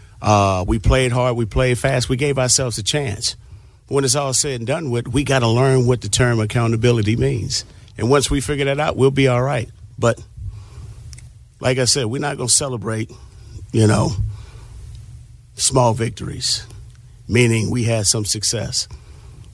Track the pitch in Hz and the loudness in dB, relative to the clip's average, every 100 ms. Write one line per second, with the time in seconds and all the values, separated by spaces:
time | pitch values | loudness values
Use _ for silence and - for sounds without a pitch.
0 | - - 104 104 98 95 92 117 - 131 | -20 -6 2 4 4 2 0 0 2 2
1 | 127 123 123 120 110 131 127 120 139 131 | 2 2 0 0 -2 0 0 0 0 -2
2 | 117 127 143 135 127 - 127 110 98 151 | -2 -2 0 0 0 0 0 -4 -4 -2
3 | 139 98 - - - - - - - 139 | -4 -4 -6 -8 -14 -20 -20 -20 -2 0
4 | 135 139 139 123 147 123 117 160 151 120 | 2 0 0 -2 -2 -4 -4 -4 -2 -4
5 | 113 127 131 135 117 117 135 131 123 123 | -2 -2 2 2 4 4 4 4 4 2
6 | 104 - 123 113 107 120 117 113 120 120 | 0 2 2 2 0 0 0 2 4 4
7 | 104 120 131 123 - - - - - - | 2 2 0 -2 -4 -6 -8 -16 -18 -4
8 | 113 143 - 143 131 143 139 139 156 - | 2 2 2 -2 -2 -2 -2 0 -2 2
9 | 135 135 135 123 131 135 - - - - | 2 4 2 2 0 -2 -6 -12 -20 -2
10 | 120 117 - - - - - - - - | 0 0 -6 -14 -12 -12 -16 -16 -16 -16
11 | - - - - - - 123 131 123 147 | -18 -18 -20 -20 -20 -4 0 2 2 0
12 | 110 135 143 139 123 - 143 123 107 110 | -2 -4 -6 -4 0 0 0 -4 -6 -6
13 | 113 - - - - - - 110 208 202 | -6 -12 -20 -20 -20 -18 -2 4 4 4
14 | 180 - - - - - - - - - | 2 -2 -4 -8 -14 -18 -20 -18 -18 -18
15 | - - - - - - - 135 120 107 | -18 -20 -20 -20 -18 -6 0 4 4 2
16 | 113 - - - - - - - - - | -2 -4 -10 -6 -4 -4 -6 -18 -20 -20
17 | - - - 113 120 113 101 123 117 113 | -20 -18 -2 2 4 2 0 -2 0 0
18 | 101 113 101 107 - 110 - - - - | 0 -2 -2 -4 -4 -4 -4 -6 -6 -10
19 | - - - - - | -20 -20 -20 -20 -20